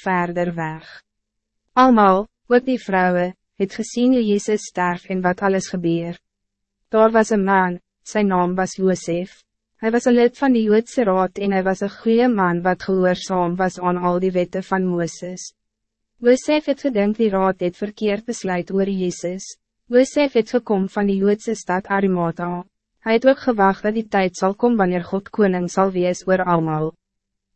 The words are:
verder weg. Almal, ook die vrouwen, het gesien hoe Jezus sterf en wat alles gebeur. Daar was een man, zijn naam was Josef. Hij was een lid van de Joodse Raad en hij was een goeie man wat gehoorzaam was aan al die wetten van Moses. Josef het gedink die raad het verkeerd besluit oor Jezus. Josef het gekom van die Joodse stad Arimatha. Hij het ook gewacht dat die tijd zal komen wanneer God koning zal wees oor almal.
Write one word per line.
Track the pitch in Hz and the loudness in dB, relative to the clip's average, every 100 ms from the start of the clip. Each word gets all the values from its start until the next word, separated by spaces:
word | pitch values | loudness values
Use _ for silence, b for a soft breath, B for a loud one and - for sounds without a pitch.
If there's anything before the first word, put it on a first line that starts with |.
verder | 196 180 175 175 175 | -4 -2 -2 -4 -4
weg. | 170 156 160 - - _ _ _ _ _ _ _ | -4 -8 -8 -16 -20 _ _ _ _ _ _ _
Almal, | 247 262 220 202 190 214 _ - | 4 6 6 6 4 -2 _ 0
ook | 247 | 0
die | 254 247 | 2 -4
vrouwen, | - 190 180 180 180 - _ - | 0 0 2 2 -2 -6 _ -6
het | 196 | -6
gesien | - 220 240 247 | -6 -8 0 2
hoe | 254 | 2
Jezus | 214 202 - 214 - | 2 0 0 -4 -4
sterf | - 180 175 - | -4 -2 -4 -6
en | 185 | -2
wat | 180 180 | -2 0
alles | 202 190 - | 0 -2 -4
gebeur. | 185 170 170 170 175 _ _ _ _ _ _ - | -4 -2 -2 -4 -12 _ _ _ _ _ _ -2
Daar | 220 220 | 2 4
was | 226 220 | 4 2
een | 214 | 0
man, | 190 190 180 175 _ _ | 2 2 2 -4 _ _
zijn | - 214 202 | -6 -2 0
naam | 180 180 | 2 0
was | 185 185 - | 0 -4 0
Josef. | 190 180 - 170 190 - _ _ _ - | 0 0 -4 -6 -6 -14 _ _ _ -6
Hij | 220 | -2
was | 240 | 0
een | 254 | 2
lid | 240 240 - | 4 4 2
van | 277 | 0
de | 233 | 2
Joodse | 220 214 233 269 | 4 2 0 -2
Raad | 214 185 185 - | 0 0 0 -2
en | 202 | -2
hij | 190 | 0
was | 190 190 | 0 -2
een | 202 | -6
goeie | - 226 226 247 | -4 0 2 2
man | 214 180 170 | 2 0 0
wat | 185 180 | -2 -2
gehoorzaam | - 190 180 180 - 185 175 180 | -2 0 0 0 -2 -2 -2 -2
was | 185 180 | -4 -2
aan | 180 180 | -4 -2
al | 180 180 | -2 0
die | 190 | 0
wetten | 180 175 185 | -2 -2 -6
van | - 190 | -4 -2
Moses. | 185 175 170 - 180 185 - _ _ _ _ _ _ - | -2 -2 -4 -8 -14 -14 -18 _ _ _ _ _ _ -2
Josef | 240 254 - 302 | 2 2 2 -2
het | 294 277 | 0 -4
gedink | 285 208 202 214 | -2 0 0 0
die | 220 | 0
raad | 190 190 185 | 2 0 0
het | 180 - | -4 -4
verkeerd | 208 - 214 202 | -10 -4 -4 -4
besluit | 226 226 190 180 175 | -6 -8 -4 -6 -2
oor | 190 196 | -2 -2
Jezus. | 190 180 - 175 190 - - _ _ - | -2 -4 -4 -8 -10 -14 -20 _ _ 0
Josef | 240 262 294 285 | 2 2 2 0
het | 233 214 | 0 0
gekom | 247 - 196 190 | -2 0 -2 -2
van | 208 202 | -2 -2
die | 196 | 0
Joodse | 202 214 - | 0 0 -4
stad | 220 - 180 - | -8 -4 -4 -2
Arimatha. | 196 196 180 165 165 175 175 180 _ _ _ | 0 0 0 -2 -4 -8 -8 -12 _ _ _
Hij | 226 | 0
het | 226 262 | 2 4
ook | 269 | 2
gewacht | - 214 196 190 | 0 2 2 2
dat | 214 | -2
die | 220 220 | -4 -2
tijd | 196 185 - | -2 -2 -2
zal | 190 | -4
komen | 202 240 226 | 0 0 2
wanneer | 185 180 | 2 0
God | 170 196 - | -4 -6 -6
koning | - 196 180 175 | 0 2 2 -2
zal | 196 190 | 0 0
wees | 185 180 180 - | 0 -2 -2 0
oor | 185 | 0
almal. | 180 170 160 156 160 - _ _ _ _ _ | 2 0 0 -2 -4 -8 _ _ _ _ _